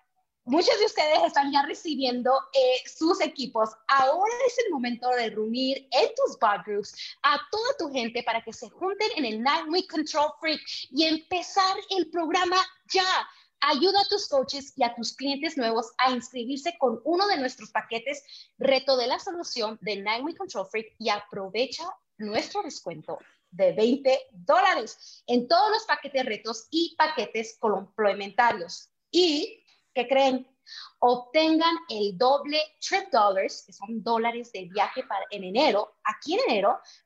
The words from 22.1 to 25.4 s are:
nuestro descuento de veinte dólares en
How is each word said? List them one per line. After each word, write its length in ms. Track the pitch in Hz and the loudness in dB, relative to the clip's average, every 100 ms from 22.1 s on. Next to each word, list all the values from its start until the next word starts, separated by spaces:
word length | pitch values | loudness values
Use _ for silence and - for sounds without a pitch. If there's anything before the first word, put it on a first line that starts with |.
| - | -12
nuestro 440 | 214 220 302 403 | -6 -4 -4 -6
descuento 560 | 349 - - 156 160 160 - _ _ | -8 -10 -12 -12 -12 -14 -14 _ _
de 220 | 175 190 | 2 2
veinte 560 | 165 226 277 262 262 - | 4 2 4 2 2 -2
dólares 920 | 180 175 320 381 320 226 - - - - | -8 2 4 4 2 -2 -12 -20 -12 0
en 220 | 247 | 0